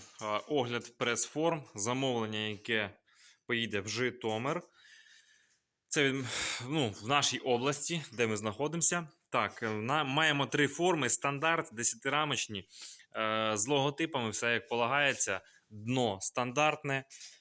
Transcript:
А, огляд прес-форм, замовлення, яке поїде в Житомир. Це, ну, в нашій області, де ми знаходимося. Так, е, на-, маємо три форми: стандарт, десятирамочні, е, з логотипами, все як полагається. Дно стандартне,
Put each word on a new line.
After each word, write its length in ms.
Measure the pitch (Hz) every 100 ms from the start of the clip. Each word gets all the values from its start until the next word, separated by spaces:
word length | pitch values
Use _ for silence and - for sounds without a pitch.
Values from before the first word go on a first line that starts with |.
| - -
А, 180 | 110 104
огляд 600 | - 147 117 120 - -
прес-форм, 680 | 120 113 - 151 165 160 131
замовлення, 640 | 107 107 127 135 120 110 107
яке 520 | 107 104 - 113 101 - _ _ - _ -
поїде 340 | 117 113 101
в 80 | 98
Житомир. 760 | 107 127 92 113 110 131 170 - _ - - - - _ _ _ _ _ _ _
Це, 260 | 160 139 135 120 - - - 120
ну, 260 | 156 120 95
в 60 | 104
нашій 300 | 143 135 131
області, 640 | 135 120 131 143 - 170 139
де 140 | 107 113
ми 100 | 107
знаходимося. 720 | 107 104 147 165 156 175 160 - _
Так, 320 | 127 104 -
е, 80 | 113
на-, 340 | 107 113 151
маємо 420 | 143 139 160 143 131
три 220 | 143 139
форми: 400 | - 175 170 123
стандарт, 600 | - 143 143 160 165 151
десятирамочні, 960 | 110 117 117 139 143 151 123 - 104 90 - - - - 113
е, 360 | 110 110 110
з 120 | 107 110
логотипами, 640 | 143 139 143 165 143 113
все 220 | 101 117
як 160 | 117 -
полагається. 720 | 117 120 139 139 120 - 95 - - _
Дно 480 | 107 110 131 117 95
стандартне, 840 | - - 123 123 151 151 143 135 - - - -